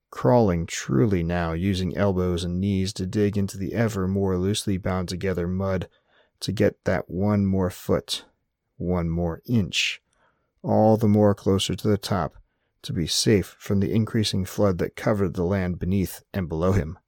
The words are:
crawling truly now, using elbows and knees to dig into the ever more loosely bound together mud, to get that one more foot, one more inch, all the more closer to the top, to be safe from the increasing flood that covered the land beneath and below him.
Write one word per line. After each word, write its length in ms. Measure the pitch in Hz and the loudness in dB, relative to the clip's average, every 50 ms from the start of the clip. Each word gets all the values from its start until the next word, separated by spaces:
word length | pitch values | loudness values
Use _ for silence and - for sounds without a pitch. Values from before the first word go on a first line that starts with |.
| _ - | _ -20
crawling 560 | - - - 127 123 120 113 98 87 85 82 | -8 0 2 4 6 6 6 4 2 0 -2
truly 560 | - - - - - 135 131 127 107 98 87 | -4 -6 -8 -4 0 2 2 4 4 2 2
now, 300 | 82 82 87 87 85 82 | 0 0 0 0 0 -2
using 440 | 82 85 92 101 95 90 92 87 - | -2 0 0 0 0 0 -2 -2 0
elbows 480 | - 101 101 92 90 90 90 87 85 87 | 0 0 2 2 2 0 0 0 0 -2
and 160 | 87 87 90 | -2 -2 -2
knees 320 | 95 101 98 95 95 92 - | 0 0 0 0 0 -2 -4
to 120 | - 95 | -6 -6
dig 320 | 90 - 107 104 101 95 101 | -4 0 0 0 2 2 0
into 180 | 98 92 - | -2 -4 -4
the 160 | 95 95 - | -6 -6 -4
ever 340 | - 104 117 107 104 98 92 | -2 0 -2 0 0 -2 -2
more 300 | 92 98 98 98 95 92 | 0 0 0 0 0 0
loosely 400 | 90 90 98 104 - - 107 98 | 0 0 0 -2 -2 -2 -4 -4
bound 320 | 92 - 98 92 92 90 85 | -2 -2 -2 -2 -2 -4 -4
together 400 | 95 85 90 95 90 87 85 87 | -6 -4 -2 -2 -2 -2 -2 -2
mud, 400 | 92 92 98 95 95 90 82 - _ _ _ _ _ _ _ _ _ - | -2 -2 -2 -2 -2 -2 -4 -8 _ _ _ _ _ _ _ _ _ -12
to 120 | - - | -8 -6
get 320 | 98 104 104 95 - _ - | -2 2 2 0 0 _ -4
that 240 | - 95 - - - | -2 -2 -2 -4 -6
one 380 | - 90 98 104 104 101 98 | -4 -2 0 2 2 2 2
more 240 | 95 95 95 92 90 | 2 2 0 0 -2
foot, 540 | - - - - 95 - - - - - - _ _ _ _ _ _ _ _ _ _ | -4 -6 -2 0 0 0 -2 -4 -10 -10 -10 _ _ _ _ _ _ _ _ _ _
one 320 | - 87 87 90 90 85 82 | -8 -4 -2 -2 0 0 0
more 320 | 82 85 87 85 80 - - | -2 -2 -2 -2 -4 -6 -4
inch, 560 | - 123 117 90 69 - - - - - - _ _ _ _ _ _ _ _ _ _ _ _ | 0 0 0 0 0 -2 -4 -4 -4 -6 -10 _ _ _ _ _ _ _ _ _ _ _ _
all 340 | - 151 107 107 107 110 110 | -4 0 2 4 6 4 4
the 120 | 107 113 104 | 4 4 4
more 260 | 104 107 104 101 98 | 4 6 6 4 4
closer 400 | - - 98 98 95 - - - | 2 2 2 2 2 0 -2 -4
to 140 | - - 107 | -2 0 0
the 100 | 104 98 | 0 0
top, 380 | - - - 92 80 67 - - - _ _ _ _ _ _ _ | 0 -2 -2 -2 -2 -4 -8 -14 -20 _ _ _ _ _ _ _
to 100 | - - | -10 -8
be 140 | - 92 80 | -4 -4 -2
safe 500 | - - - - - 113 95 87 - - - | -2 -2 0 2 4 4 4 2 0 -8 -12
from 220 | - - 104 98 | -4 -2 0 0
the 120 | 98 - 73 | 2 2 2
increasing 500 | 113 110 - - 117 104 - - 98 92 | 0 0 0 0 -2 0 0 -2 -4 -4
flood 340 | - - - 104 101 92 87 | -4 -2 0 2 2 2 0
that 180 | - - - | -2 -4 -4
covered 380 | - - 120 110 98 101 87 - | -4 -2 0 0 0 0 -2 -2
the 100 | 92 87 | -2 -2
land 340 | 87 101 98 92 90 87 - | 0 0 0 -2 -2 -4 -4
beneath 440 | - 87 98 101 90 - - - _ _ - | -2 0 0 0 0 -2 -4 -12 _ _ -6
and 140 | 101 90 73 | -6 -4 -4
below 240 | 82 80 85 92 | -4 -2 0 2
him. 260 | 92 95 76 78 80 - _ | 2 2 0 -2 -8 -14 _